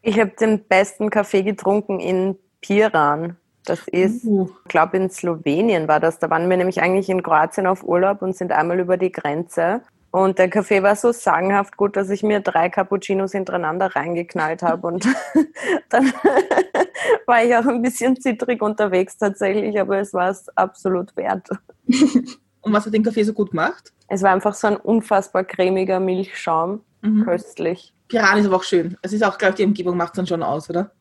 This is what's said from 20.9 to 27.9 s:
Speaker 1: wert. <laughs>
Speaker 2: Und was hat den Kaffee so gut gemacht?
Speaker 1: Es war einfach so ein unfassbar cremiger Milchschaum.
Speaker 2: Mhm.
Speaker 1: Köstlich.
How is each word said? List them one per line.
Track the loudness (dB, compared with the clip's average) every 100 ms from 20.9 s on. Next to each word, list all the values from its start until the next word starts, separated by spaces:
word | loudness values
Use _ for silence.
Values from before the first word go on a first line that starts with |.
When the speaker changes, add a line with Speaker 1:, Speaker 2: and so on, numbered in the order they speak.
| -2 -2 -6
Speaker 1:
wert. | -4 -4 -6 -12 _
<laughs> | -18 -2 4 4 4 -2 -16 _ _
Speaker 2:
Und | -2
was | 0 0
hat |
den | 0
Kaffee | 0 2
so | 0
gut | 0 -4
gemacht? | -2 -2 -4 _ _ _
Speaker 1:
Es | 0
war | 2
einfach | 2 0
so | 0 -2
ein | 0
unfassbar | 0 0 2 0 0 -4
cremiger | -4 0 0 2 0 0
Milchschaum. | 0 -2 -4 -8 -2 -2 -2 -6 _ _
Speaker 2:
Mhm. | 0 0 2
Speaker 1:
Köstlich. | -2 -4 -6 -4 -6 -10